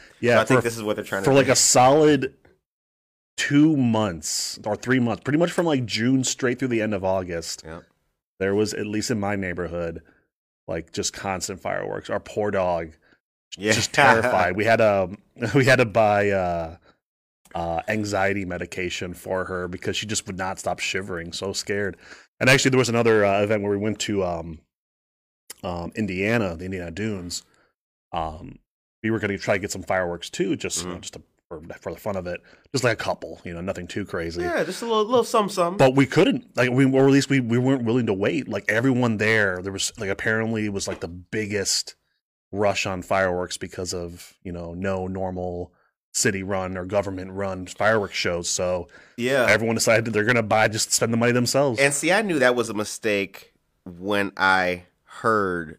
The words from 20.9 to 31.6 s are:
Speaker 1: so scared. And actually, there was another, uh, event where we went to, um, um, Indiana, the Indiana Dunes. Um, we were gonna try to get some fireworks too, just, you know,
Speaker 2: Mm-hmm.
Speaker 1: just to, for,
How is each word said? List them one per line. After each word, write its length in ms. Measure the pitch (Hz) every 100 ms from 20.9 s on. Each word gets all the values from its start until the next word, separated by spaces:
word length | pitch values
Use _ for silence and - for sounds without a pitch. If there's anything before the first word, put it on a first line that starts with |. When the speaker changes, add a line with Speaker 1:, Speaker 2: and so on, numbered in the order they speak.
| 95 101 87 85
Speaker 1:
so 200 | - 95
scared. 440 | 92 - 101 101 - - - _ -
And 80 | 123
actually, 200 | 135 135
there 80 | 127
was 100 | 117
another, 360 | 117 117 110 101
uh, 160 | 98
event 200 | 104 107
where 80 | 101
we 60 | 101
went 220 | 107 104
to, 240 | - 101
um, 340 | 90 82 85 78 _ _ _ _ _ _ _ _ _ -
um, 300 | 92 87 82
Indiana, 600 | - 104 92 101 117 98 82
the 80 |
Indiana 260 | 90 95 85
Dunes. 520 | 82 110 98 87 - _ _ _ _ _ _ _
Um, 480 | 85 80 80 87 - _ _ _ _
we 80 | 110
were 80 | 110
gonna 180 | 104 98
try 160 | -
to 60 | 104
get 100 | 95
some 120 | 98
fireworks 480 | 87 95 87 85 -
too, 260 | - 185 156
just, 220 | 95 -
you 60 | 87
know, 40 |
Speaker 2:
Mm-hmm. 60 | 90
Speaker 1:
just 100 | -
to, 80 | - - _ _
for, 120 | 80